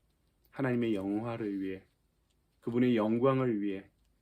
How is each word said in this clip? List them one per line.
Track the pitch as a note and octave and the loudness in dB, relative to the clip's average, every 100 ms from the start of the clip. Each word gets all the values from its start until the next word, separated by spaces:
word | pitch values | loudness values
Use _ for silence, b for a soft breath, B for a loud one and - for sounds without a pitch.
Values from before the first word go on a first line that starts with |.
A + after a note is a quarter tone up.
| _ _ _ _ _ | _ _ _ _ _
하나님의 | - C3+ A#2+ A#2 G#2 | -6 -2 0 0 -2
영화를 | G2 G#2 A#2 A#2 G#2+ G2+ | -2 -4 -4 -6 -6 -6
위해, | F#2+ F#2 - _ _ _ _ _ _ _ | -6 -8 -14 _ _ _ _ _ _ _
그분의 | - A#2+ B2+ A#2 | -4 2 4 4
영광을 | G#2+ A#2 C3 C3 B2+ G#2+ | 2 2 2 2 2 0
위해, | G2+ F#2+ - _ _ _ | -2 -6 -10 _ _ _